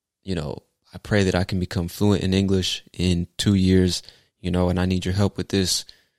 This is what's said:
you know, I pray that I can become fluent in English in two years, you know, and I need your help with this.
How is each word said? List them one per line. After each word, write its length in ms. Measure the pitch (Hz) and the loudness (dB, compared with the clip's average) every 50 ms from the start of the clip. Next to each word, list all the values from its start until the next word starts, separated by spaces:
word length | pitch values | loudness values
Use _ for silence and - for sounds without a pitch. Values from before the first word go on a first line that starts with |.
| _ _ _ _ - | _ _ _ _ -10
you 120 | 95 92 | -8 -6
know, 280 | 80 73 69 - - _ _ _ _ _ _ - | -6 -6 -8 -10 -12 _ _ _ _ _ _ -20
I 40 | |
pray 260 | - - - 113 101 98 | -14 -6 0 0 2 2
that 120 | 95 - | 2 2
I 80 | 90 90 | 0 0
can 160 | - 101 90 | -2 -2 -4
become 280 | 90 - - 92 85 | -4 -4 -4 -4 -4
fluent 360 | 87 - - 104 104 101 - - | -4 -4 0 2 2 2 2 0
in 100 | 95 92 | 0 2
English 500 | 95 98 95 98 95 90 - - - - - - | 2 2 2 0 0 0 -2 -6 -8 -12 -16 -6
in 340 | - 87 90 87 87 87 - - | -2 0 0 2 0 -2 -6 -6
two 180 | - - 104 101 | -2 0 2 4
years, 480 | 95 92 92 92 92 92 90 85 - - - - _ _ _ _ _ | 4 4 4 6 4 4 2 0 -4 -10 -14 -20 _ _ _ _ _
you 120 | 95 90 | -8 -4
know, 180 | 87 90 90 90 | -2 0 0 0
and 100 | 90 90 | 0 0
I 60 | 90 | 0
need 200 | 92 92 90 - | -2 -2 -2 -2
your 100 | 92 92 | -2 -2
help 220 | 101 101 95 - | 0 0 0 -2
with 120 | - 87 - | -4 -6 -2
this. 360 | - 98 92 87 - - - - _ _ _ _ _ | 0 0 0 0 -2 -6 -6 -12 _ _ _ _ _